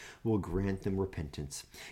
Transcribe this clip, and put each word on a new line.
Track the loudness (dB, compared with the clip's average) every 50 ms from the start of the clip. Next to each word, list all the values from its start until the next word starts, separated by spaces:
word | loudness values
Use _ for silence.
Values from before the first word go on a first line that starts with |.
| -16 -16 -12 -2 2
will | 4 4 4
grant | 4 2 2 2 2 2 2 0
them | 0 0 2 2
repentance. | 2 0 0 -4 -6 -4 -4 -6 -6 -6 -6 -10 -12 -12 -16 -16 -14 -4